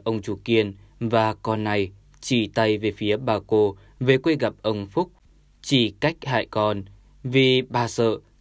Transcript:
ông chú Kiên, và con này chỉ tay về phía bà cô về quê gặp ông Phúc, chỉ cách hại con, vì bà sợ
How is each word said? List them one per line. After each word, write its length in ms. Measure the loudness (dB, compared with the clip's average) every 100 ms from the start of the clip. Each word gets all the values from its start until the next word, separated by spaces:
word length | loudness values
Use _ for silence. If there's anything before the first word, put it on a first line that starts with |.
ông 180 | -2 -4
chú 160 | -6 -8
Kiên, 300 | 0 0 0 -6 -20 _
và 340 | -2 2 0
con 300 | -2 -4 -4
này 260 | -2 -2 -4 -8 _ _
chỉ 280 | -2 -2 0
tay 300 | 0 0 0
về 140 | -2
phía 240 | -2 -2 -2
bà 220 | 0 -4 0
cô 300 | 2 2 0 -14 -4
về 180 | 0 2
quê 180 | 2 0
gặp 180 | -2 -4
ông 240 | -6 -4 -4
Phúc, 240 | -4 -6 _ _ _ _ _
chỉ 320 | -2 0 0 0
cách 160 | -4 -4
hại 240 | -4 -2 -2
con, 320 | -2 0 -2 -8 -18 _ _
vì 400 | 0 4 4 4
bà 260 | 0 -2 -2
sợ 300 | 0 0 0 -6 _